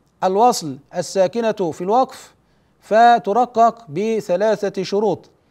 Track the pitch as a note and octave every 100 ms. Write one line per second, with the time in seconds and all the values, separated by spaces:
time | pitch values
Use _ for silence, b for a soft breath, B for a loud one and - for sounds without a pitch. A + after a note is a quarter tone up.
0 | _ - F#3+ F#3+ B3 A3 D#3+ C3 _ F3
1 | E3+ G3 F#3 A#3 A3+ G#3 F3 C#3 F3+ A#3
2 | C4 - - _ _ _ _ _ - G#3+
3 | A#3+ A#3 G3 G#3 A#3+ A3+ A#3 A3+ - C#3+
4 | A3 A3 - F3+ A3 G#3 G3 F#3+ F3+ G3
5 | G#3+ D#3+ - _ _